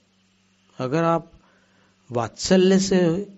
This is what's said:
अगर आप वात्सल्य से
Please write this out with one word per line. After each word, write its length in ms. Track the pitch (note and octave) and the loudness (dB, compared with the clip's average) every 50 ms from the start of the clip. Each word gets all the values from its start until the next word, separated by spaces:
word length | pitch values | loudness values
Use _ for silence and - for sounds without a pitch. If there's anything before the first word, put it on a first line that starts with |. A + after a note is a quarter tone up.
| _ _ _ _ _ _ _ _ _ _ _ _ _ _ _ - | _ _ _ _ _ _ _ _ _ _ _ _ _ _ _ -10
अगर 260 | C3 B2 D3 E3 E3 | -8 -4 -4 -2 -2
आप 260 | E3 E3 D#3+ E3 - - - _ _ _ _ _ _ _ _ _ _ _ _ _ - | 0 -2 -2 -4 -10 -20 -20 _ _ _ _ _ _ _ _ _ _ _ _ _ -8
वात्सल्य 680 | A#2 A#2+ A2+ G#2 - - - - F#3 F#3 F#3 F#3 F#3+ F#3+ | -6 -6 -6 -6 -8 -6 -2 2 2 4 4 4 2 2
से 200 | F#3+ - F#3 F#3 F3+ E3 E3 G3 G3+ - - | 2 0 0 2 2 0 0 -2 -6 -10 -8